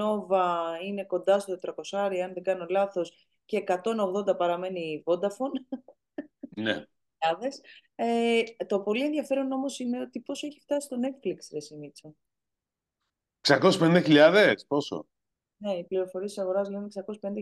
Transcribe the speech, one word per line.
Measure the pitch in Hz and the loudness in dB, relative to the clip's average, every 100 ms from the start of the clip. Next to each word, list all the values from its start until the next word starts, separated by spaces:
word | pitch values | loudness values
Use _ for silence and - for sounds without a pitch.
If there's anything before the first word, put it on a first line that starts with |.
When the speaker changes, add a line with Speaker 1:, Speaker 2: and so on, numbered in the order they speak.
Speaker 1:
Nova | 214 208 180 190 180 170 165 165 190 | 0 0 2 2 4 2 -2 -6 -6
είναι | 202 190 | -6 -2
κοντά | 175 175 202 | 0 4 4
στο | 196 | 2
τετρακοσάρι, | 180 - 160 156 196 202 185 | -8 -8 -10 -6 -2 -2 -2
αν | 185 | -4
δεν | 180 | -4
κάνω | 180 185 170 | -4 -2 0
λάθος, | 190 196 185 165 _ _ _ - | 0 0 -2 -6 _ _ _ -4
και | 208 | -4
εκατόν | 196 180 226 226 | 0 -2 0 -2
ογδόντα | 196 196 196 185 | -2 -2 0 2
παραμένει | 175 170 185 185 | 2 0 -4 -6
η | 160 151 160 | -6 -4 -2
Vodafone. | 175 202 202 269 269 - 254 - - _ - - - - | 0 0 -4 -6 -6 -10 -14 -14 -20 _ -16 -16 -16 -14
Speaker 2:
Ναι. | - 110 - - _ _ - | -4 -2 -2 -6 _ _ -2
Speaker 1:
Χιλιάδες. | 160 170 254 - - - _ - | -2 0 -6 -8 -20 -20 _ -4
Ε, | 233 233 233 233 226 - - | -2 2 2 2 0 -4 -2
το | 202 | -2
πολύ | 196 226 294 | 0 0 0
ενδιαφέρον | 302 - 269 269 | -2 -2 -2 -2
όμως | 262 277 262 | -2 -4 -4
είναι | 247 247 | -4 -4
ότι | 254 240 | -6 -10
πόσο | - 285 294 | -10 -8 -10
έχει | - | -10
φτάσει | - 285 285 | -4 -4 -4
στο | 247 | -4
Netflix, | 254 262 190 180 - | -4 -4 -6 -6 -8
ρε | 156 | -12
Σιμίτσο. | 147 151 147 - 156 151 _ _ _ _ _ _ _ _ _ _ _ _ | -10 -14 -16 -18 -20 -20 _ _ _ _ _ _ _ _ _ _ _ _
Speaker 2:
Εξακόσιες | - 135 180 - | 2 6 6 4
πενήντα | 165 175 | 4 4
χιλιάδες, | 160 147 156 196 175 107 - | 8 8 10 8 6 4 -2
πόσο; | 143 - 85 - _ _ _ _ - | -4 -4 -8 -12 _ _ _ _ -10
Speaker 1:
Ναι, | 208 180 | -6 -6
οι | |
πληροφορίες | 175 185 185 185 202 | -4 -4 -4 -6 -8
της | 202 | -6
αγοράς | 185 190 202 | -2 -2 -2
λένε | 196 208 | -6 -10
εξακόσιες | 202 190 208 | -12 -10 -8
πενήντα | 202 208 | -8 -8